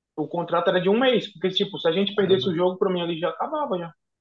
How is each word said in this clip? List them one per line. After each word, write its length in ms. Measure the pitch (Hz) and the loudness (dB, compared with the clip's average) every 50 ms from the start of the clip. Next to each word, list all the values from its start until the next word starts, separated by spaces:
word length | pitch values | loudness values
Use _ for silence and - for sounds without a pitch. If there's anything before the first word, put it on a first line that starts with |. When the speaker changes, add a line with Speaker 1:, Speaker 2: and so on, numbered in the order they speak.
| _ _ _ | _ _ _
Speaker 1:
o 120 | - 151 147 | -8 -8 -6
contrato 420 | - 170 165 - 170 170 175 190 | -4 -6 -4 -2 0 0 2 2
era 100 | 180 180 | 2 2
de 80 | 170 190 | 2 2
um 120 | 208 240 | 2 4
mês, 340 | 269 262 240 202 - - - | 4 2 2 2 0 -4 -8
porque, 160 | - - 185 | -4 -4 -2
tipo, 300 | 185 - 202 - - 160 | 0 0 -2 -2 -4 -2
se 80 | - 165 | 0 0
a 40 | |
gente 220 | 160 190 202 - - | 2 2 0 0 0
perdesse 300 | 214 196 175 190 185 - | 0 4 4 4 2 2
Speaker 2:
Caramba. 200 | 202 165 165 180 | 0 0 2 2
Speaker 1:
o 40 | 185 | 2
jogo, 100 | 185 - | 2 2
pra 140 | 202 190 | 0 0
mim 100 | 180 175 | 0 0
ali 160 | 175 170 175 156 | -2 -2 -4 -2
já 120 | 175 160 | -4 -4
acabava, 460 | - - 226 277 311 302 294 269 196 175 | -4 -4 -6 -4 -2 -4 -2 -2 -4 -4
já. 120 | 170 160 - _ _ _ _ _ | -6 -8 -12 _ _ _ _ _